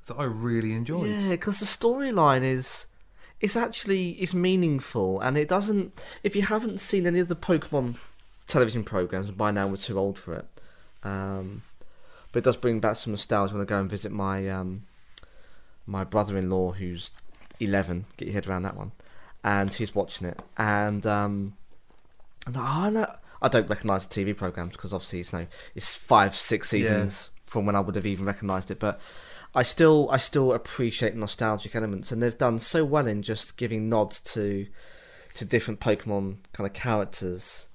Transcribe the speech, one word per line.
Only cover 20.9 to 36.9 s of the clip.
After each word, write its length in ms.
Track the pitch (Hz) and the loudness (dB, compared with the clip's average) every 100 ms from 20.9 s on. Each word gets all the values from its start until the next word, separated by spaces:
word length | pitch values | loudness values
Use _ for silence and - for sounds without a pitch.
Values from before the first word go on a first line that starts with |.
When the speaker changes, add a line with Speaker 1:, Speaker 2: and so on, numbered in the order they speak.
| 104 107 | 0 2
Speaker 2:
um, 500 | 104 104 101 98 98 - - - - - - - - - | 2 2 -2 -4 -8 -16 -16 -18 -20 -20 -20 -18 -12 -6
and 100 | 127 | -4
I, 280 | 127 147 202 | 0 2 2
I 20 | |
know, 260 | 220 220 - - - | 2 0 -4 -18 0
I 60 | 131 | 4
don't 220 | 123 101 | 4 4
recognise 360 | 107 107 95 - | 0 2 0 0
the 60 | |
T 100 | - | -2
V 100 | 98 | -2
programs 420 | 98 95 87 85 - | 0 -4 -4 -8 -8
'cause 160 | 95 | -6
obviously 280 | 92 - 92 | -6 -6 -8
it's, 100 | 87 | -6
no, 140 | 90 85 - - - | -6 -8 -12 -14 -6
it's 180 | - - | -6 -6
five, 400 | - 117 98 - | 6 8 8 4
six 380 | - 110 - | 0 0 2
Speaker 1:
Yeah. 80 | 107 | 2
Speaker 2:
seasons 480 | 95 104 98 - - - - | 4 2 2 -4 -10 -14 -6
from 200 | 113 104 | -2 2
when 100 | 101 | 2
I 40 | |
would 160 | 95 101 | 2 -2
have 100 | 104 | -2
even 200 | 92 98 | -2 -2
recognised 460 | 98 104 95 90 | -2 -2 -2 -4
it, 80 | 95 | -2
but 200 | 104 - - - - - - 131 | -2 -2 -8 -16 -16 -18 -2 2
I 80 | |
still, 460 | 123 - 160 156 143 | 2 8 8 8 6
I 60 | 135 | 2
still 360 | - 147 131 | 2 2 4
appreciate 640 | 113 - - 120 - 110 113 | 2 0 -2 0 2 0 0
nostalgic 600 | 104 - 113 104 101 117 | -6 -2 0 0 -2 -2
elements, 360 | 110 98 95 | -2 -4 -4
and 100 | 113 | 0
they've 160 | 120 113 | 0 4
done 220 | 127 113 | 2 2
so 260 | - 165 147 | 0 2 4
well 220 | 147 127 | 2 2
in 140 | 104 | 0
just 340 | 101 107 - - | -2 -4 -6 -6
giving 320 | 120 113 110 | -2 0 2
nods 300 | 113 101 - - | 4 2 -2 -6
to, 340 | 113 101 98 101 - - - - - - - | -2 0 -2 -4 -10 -14 -18 -20 -20 -16 -12
to 100 | 107 | 0
different 340 | 120 117 107 | 0 0 -2
Pokemon 580 | - 104 - 101 98 98 - | 2 0 2 -2 -2 -6 -12
kind 140 | - 98 | -6 -6
of 40 | |
characters 920 | - 123 | -2 0